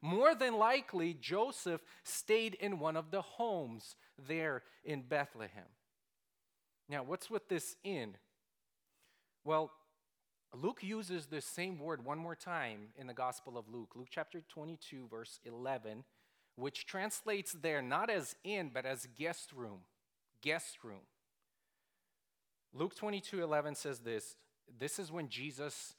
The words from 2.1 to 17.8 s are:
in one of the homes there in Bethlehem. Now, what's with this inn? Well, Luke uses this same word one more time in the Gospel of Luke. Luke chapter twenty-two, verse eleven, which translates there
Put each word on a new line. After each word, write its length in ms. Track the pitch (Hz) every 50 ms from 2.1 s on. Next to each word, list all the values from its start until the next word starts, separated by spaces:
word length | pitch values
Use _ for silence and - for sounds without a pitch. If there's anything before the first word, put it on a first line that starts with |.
| - - - - 214 226 226 226 190
in 240 | - 196 208 196 170
one 180 | 147 160 160 160
of 140 | 160 156
the 100 | 160 196
homes 720 | 180 - - - 233 233 208 175 147 120 113 113 - - - - - - _ - 135 131
there 360 | 156 165 160 156 139 123 - - - - _
in 200 | 143 151 139 127
Bethlehem. 640 | 123 156 147 143 139 - 117 110 98 92 104 90 85 - _ _ _ _ _ _ _ _ _ _ _ _ _ _ _ _ _ _ _ _ _ _ -
Now, 140 | 143 143 131
what's 260 | 127 170 185 - -
with 200 | 226 202 - -
this 260 | 190 165 - - - - _
inn? 340 | 196 196 156 120 107 95 - _ _ _ _ _ _ _ _ _ _ _ _ _ _ _ _ _ _ _ _ _ _ _ _ _
Well, 280 | 147 156 156 160 143 - - _ _ _ _ _ _ _ _ _ _ _ _ _ _ -
Luke 280 | 123 135 202 - - -
uses 420 | 190 214 220 214 175 180 175 151
this 200 | 139 151 151 -
same 340 | - - - 175 190 185 151
word 260 | 143 165 160 135 117
one 140 | 131 143 156
more 160 | 165 170 165
time 540 | - - 180 175 165 139 120 110 104 104 107 113
in 120 | 143 135 127
the 60 | 123
Gospel 420 | 123 127 127 123 - - 139 120 120
of 100 | 110 107
Luke. 260 | 113 123 113 98 -
Luke 140 | 123 127 127
chapter 280 | - 170 156 - - 175 156 _
twenty-two, 600 | - 160 151 160 165 151 - - - 135 127 113
verse 320 | 110 113 117 - - - _
eleven, 600 | 120 117 117 123 131 135 123 110 110 107 110 131 - _ _ _ _ _ _ _ _ _ -
which 280 | 123 143 139 - -
translates 680 | - - 190 190 214 - - - 220 214 202 190 - -
there 280 | 165 143 165 156 143